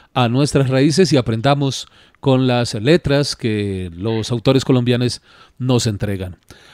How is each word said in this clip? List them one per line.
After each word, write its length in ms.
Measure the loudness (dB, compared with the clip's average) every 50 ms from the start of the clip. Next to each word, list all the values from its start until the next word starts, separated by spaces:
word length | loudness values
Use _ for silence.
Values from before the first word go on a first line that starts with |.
| -20 _ _
a 140 | 0 0 2
nuestras 420 | 2 0 0 0 2 0 0 2
raíces 420 | 2 2 2 2 4 2 2 4 2
y 40 | 0
aprendamos 680 | 0 0 -4 -2 0 0 0 2 0 -2 -4 -6 -10 -14 _ -20 -20 _ _ _
con 260 | 0 0 2 2 2
las 280 | 2 0 0 -2 -2 -4
letras 600 | -4 2 2 2 2 2 2 0 0 0 -2 -4
que 540 | -4 -4 -2 -2 -2 -2 -2 -4 -6 -6 -8 -8
los 380 | -6 -4 -4 -2 -4 -2 -4
autores 340 | -4 -2 0 2 2 2 2
colombianos 560 | 2 2 2 2 2 0 0 0 -2 -4 -6 -12 _ -20 -20 -20 _ _ _
nos 300 | -2 0 0 0 0 -2
entregan. 500 | -4 -4 -6 -6 -6 -6 -8 -10 -12 -16 _ _ -20 -20 -20 -20